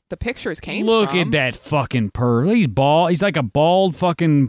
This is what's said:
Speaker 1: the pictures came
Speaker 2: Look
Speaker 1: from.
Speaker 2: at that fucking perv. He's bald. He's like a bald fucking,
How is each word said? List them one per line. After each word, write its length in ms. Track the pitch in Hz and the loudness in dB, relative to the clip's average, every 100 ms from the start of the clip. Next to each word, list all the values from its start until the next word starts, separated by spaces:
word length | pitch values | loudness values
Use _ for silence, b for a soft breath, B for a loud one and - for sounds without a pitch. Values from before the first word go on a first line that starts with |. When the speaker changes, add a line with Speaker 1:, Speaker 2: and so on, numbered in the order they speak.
| - | -14
Speaker 1:
the 80 | 202 | -8
pictures 420 | 240 254 233 156 | -8 -6 -8 -8
came 280 | - 151 214 | -8 -4 0
Speaker 2:
Look 240 | 226 196 | 2 2
Speaker 1:
from. 80 | 175 | 0
Speaker 2:
at 100 | 156 | 0
that 220 | 151 127 | 0 -2
fucking 560 | - - 151 120 127 101 | -4 -4 -4 -2 -2 -2
perv. 400 | - 123 117 160 233 | -2 0 2 2 2
He's 100 | 147 | 0
bald. 440 | 101 139 156 175 | 0 2 2 2
He's 120 | 170 | 0
like 140 | 202 151 | 0 -2
a 60 | |
bald 500 | 117 143 160 185 190 | -2 0 2 2 0
fucking, 540 | 143 180 165 165 143 | 0 -2 0 2 2